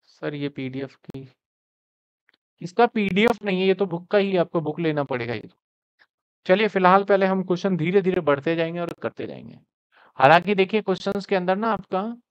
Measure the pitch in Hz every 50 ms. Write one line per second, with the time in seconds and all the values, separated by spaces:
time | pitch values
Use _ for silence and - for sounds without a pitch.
0 | _ _ _ _ 160 151 147 147 143 139 143 - 135 131 127 135 135 131 _ _
1 | _ - 123 135 135 127 _ _ _ _ _ _ _ _ _ _ _ _ _ _
2 | _ _ _ _ _ _ _ _ _ _ _ _ 160 170 - - 240 233 _ 226
3 | 202 190 175 196 214 233 233 202 - 208 185 180 185 190 190 190 202 185 170 170
4 | 175 _ - 208 196 196 190 180 165 - - 175 156 156 151 160 170 160 151 151
5 | 139 - 135 123 117 117 120 107 - - _ _ _ _ _ _ _ _ _ _
6 | _ _ _ _ _ _ _ _ _ - 185 202 220 208 - 196 185 180 185 196
7 | 202 196 202 196 196 190 190 190 185 185 180 175 - 196 190 160 156 170 180 202
8 | 180 190 180 185 165 143 143 139 139 160 165 165 165 165 170 175 170 170 - _
9 | - 113 _ - - - 69 64 - 78 80 - _ _ _ _ _ _ _ _
10 | _ _ _ - - 139 160 185 175 190 208 190 190 180 - 214 202 - 185 170
11 | - 196 202 202 190 - 202 185 180 180 190 196 220 226 208 185 196 _ 196 185
12 | 202 226 240 240 _ _